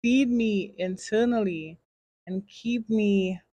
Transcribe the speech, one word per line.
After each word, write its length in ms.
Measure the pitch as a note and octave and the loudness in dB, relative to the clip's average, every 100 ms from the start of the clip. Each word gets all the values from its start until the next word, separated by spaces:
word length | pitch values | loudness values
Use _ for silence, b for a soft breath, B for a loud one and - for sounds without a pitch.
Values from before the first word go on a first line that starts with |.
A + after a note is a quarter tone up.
feed 280 | A#3 C4 C4 | 4 2 4
me 440 | A#3+ A3+ G3+ E3+ - | 2 2 0 -2 -6
internally 1000 | F#3 F#3 - A3 A#3+ A#3+ G3 E3 D#3 E3+ _ _ _ _ - | -6 -6 -2 0 2 2 0 -4 -10 -16 _ _ _ _ -8
and 180 | F#3 G3 | -8 -8
keep 420 | - A#3 A#3+ A3+ | -10 -4 -4 0
me 520 | A3 G#3 G3+ F#3 F#3 _ | 2 4 4 2 -4 _